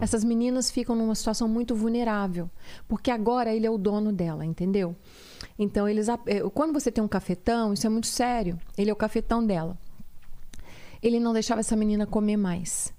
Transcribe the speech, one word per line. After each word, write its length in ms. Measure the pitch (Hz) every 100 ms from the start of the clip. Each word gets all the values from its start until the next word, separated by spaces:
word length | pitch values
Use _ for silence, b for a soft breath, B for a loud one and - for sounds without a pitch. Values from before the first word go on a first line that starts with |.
Essas 180 | 208 226
meninas 480 | 226 233 247 254 247
ficam 240 | - 240
numa 220 | 226 220 208
situação 320 | - 214 226
muito 260 | 220 233
vulnerável, 720 | 220 226 233 233 208 196 175 170 - B B B
porque 240 | 220 -
agora 420 | 240 214 247 226
ele 140 | 220 220
é 40 |
o 80 | 226
dono 340 | 196 208 214
dela, 320 | 196 170 151
entendeu? 500 | 156 160 180 202 175 175 B B B B B B
Então, 300 | 202 208 208
eles 200 | 214 214
ap-, 200 | 233 -
é, 120 | 202 -
quando 220 | - 311
você 200 | 302 254
tem 100 | 226
um 60 | 214
cafetão, 640 | 190 - 175 - 233 220
isso 140 | 202 220
é 40 |
muito 160 | 226 226
sério, 500 | - 240 240 180 175 - -
ele 120 | 202
é 20 |
o 40 | 208
cafetão 480 | 214 226 - 233
dela. 320 | 226 180 165 180 - - - - - - - - B B B B
Ele 160 | 226 233
não 140 | 233
deixava 260 | 220 214 220
essa 140 | 208
menina 320 | 220 214 208 208
comer 300 | 214 208 208
mais. 560 | 190 175 170 - -